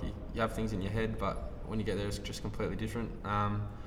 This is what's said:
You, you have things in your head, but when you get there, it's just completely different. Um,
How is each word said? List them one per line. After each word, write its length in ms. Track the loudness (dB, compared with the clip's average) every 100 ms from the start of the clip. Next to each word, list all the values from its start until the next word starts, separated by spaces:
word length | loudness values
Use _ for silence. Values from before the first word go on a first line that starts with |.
You, 80 | 0 -4 -4
you 80 | 0
have 100 | 0
things 220 | 2 0
in 80 | 2
your 100 | 2
head, 260 | 2 2 2
but 360 | 0 0 -2 -4 -2
when 120 | 0
you 60 | 2
get 100 | 2
there, 100 | 0
it's 100 | -2
just 220 | -4 -4
completely 340 | -4 0 0 0
different. 340 | 0 0 -2 -2 0
Um, 400 | 2 4 2 -2 -4